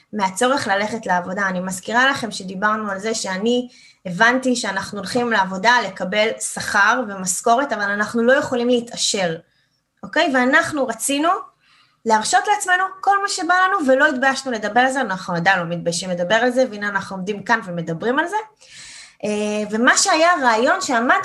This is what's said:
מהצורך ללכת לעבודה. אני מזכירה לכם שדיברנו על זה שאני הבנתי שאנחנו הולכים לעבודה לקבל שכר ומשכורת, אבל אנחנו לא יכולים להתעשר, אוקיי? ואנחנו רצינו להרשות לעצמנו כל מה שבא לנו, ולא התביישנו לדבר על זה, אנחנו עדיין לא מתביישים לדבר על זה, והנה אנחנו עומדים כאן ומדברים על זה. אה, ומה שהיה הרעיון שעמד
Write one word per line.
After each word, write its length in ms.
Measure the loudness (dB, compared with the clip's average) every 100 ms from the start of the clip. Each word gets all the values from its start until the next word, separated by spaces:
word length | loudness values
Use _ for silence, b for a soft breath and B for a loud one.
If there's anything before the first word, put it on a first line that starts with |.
| B
מהצורך 560 | -4 -2 2 2 2 0
ללכת 380 | 0 -2 -4 -2
לעבודה. 420 | 0 -2 -2 -2
אני 120 | -2
מזכירה 500 | -6 -8 -2 2 2
לכם 200 | 0 -4
שדיברנו 600 | -8 -10 -2 -2 0 -4
על 80 | -6
זה 160 | -4
שאני 540 | -4 -4 -4 0 0 -2 B B B -6
הבנתי 500 | 2 4 4 0 -2
שאנחנו 420 | -2 -6 -6 -8
הולכים 320 | -6 -2 0
לעבודה 460 | 0 0 0 2 2 2
לקבל 420 | -6 -2 0 0 -2
שכר 600 | -8 -8 -2 2 4 2 -2
ומשכורת, 640 | -6 -6 -2 2 2 2
אבל 100 | -2
אנחנו 400 | -2 -2 -2 0
לא 100 | 4
יכולים 360 | 4 2 0 2
להתעשר, 680 | 0 0 -4 -4 -2 -2 -4 -10 _ _ _ _ _
אוקיי? 280 | -6 -2 0
ואנחנו 520 | 2 2 2 0 -2 -4
רצינו 420 | -4 -4 0 0 -2 -6 _ b b b b 0
להרשות 380 | 0 2 0 2
לעצמנו 300 | 0 2 0 0 -2
כל 220 | 0 2
מה 60 | 0
שבא 260 | -2 0
לנו, 320 | 2 4 2 4
ולא 200 | 4 4
התביישנו 460 | 4 2 2 -2
לדבר 280 | -4 0 2
על 120 | 2
זה, 80 | 2
אנחנו 340 | -2 -4 -4
עדיין 240 | 0 2 2
לא 60 |
מתביישים 460 | 0 -4 -4 -4 -4
לדבר 240 | -4 2
על 160 | 2 2
זה, 140 | 2 0
והנה 180 | -2 -4
אנחנו 280 | -4 -6 -8
עומדים 260 | -6 -4
כאן 180 | 0 0
ומדברים 540 | 0 -6 -6 -4 -2 0
על 100 | 0
זה. 80 | -4 -6 _ B B B B B B
אה, 60 | -6 -2 -2 -2 -2
ומה 260 | 0 2 4
שהיה 360 | 2 4 4
הרעיון 480 | 4 2 4 2 2
שעמד 400 | 0 0 2 2